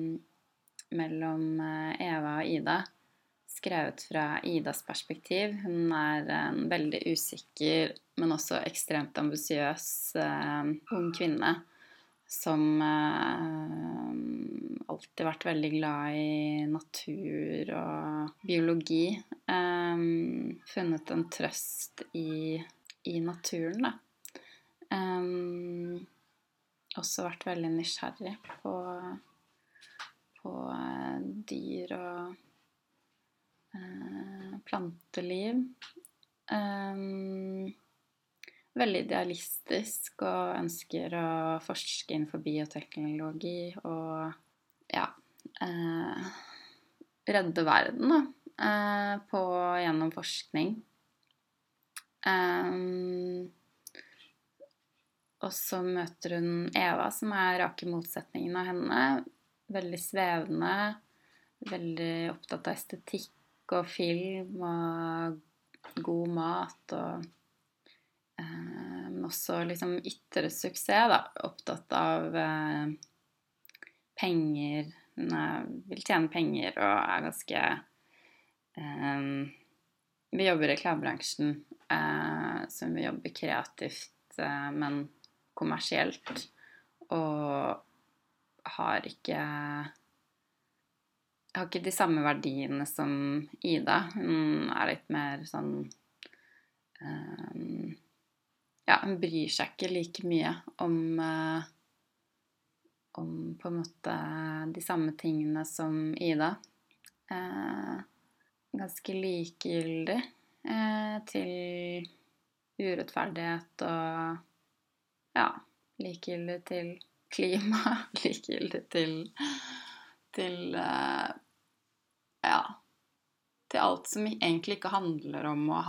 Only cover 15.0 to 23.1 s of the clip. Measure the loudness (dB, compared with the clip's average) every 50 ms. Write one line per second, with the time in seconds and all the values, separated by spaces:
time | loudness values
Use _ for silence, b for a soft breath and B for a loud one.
15 | -10 -10 _ -2 -2 -2 -2 -2 -2 0 0 2 2 2 2 0 0 0 0 0
16 | -2 0 0 0 0 2 2 2 2 2 0 2 2 0 0 -2 -2 -6 -10 -10
17 | -6 -6 -6 -4 -4 -4 -2 -2 -2 -2 -2 -2 -2 -2 -2 -2 -2 -2 -2 -4
18 | -2 -2 -2 -2 -2 -4 -6 _ -2 0 2 4 4 4 4 2 2 2 2 4
19 | 4 2 0 -2 -6 -10 -16 -6 _ 0 2 4 4 2 2 2 2 2 2 2
20 | 4 4 2 2 2 0 -2 -2 -4 -4 -6 -8 -10 -8 -4 0 2 2 2 0
21 | 0 -2 0 0 0 0 -2 -2 -2 -2 -2 -4 -6 -6 -6 -8 -8 -8 -10 -12
22 | -12 -8 -6 -4 -4 -2 -2 -2 -2 -2 -2 -2 -4 -8 -16 _ _ -20 -20 _
23 | -6 -4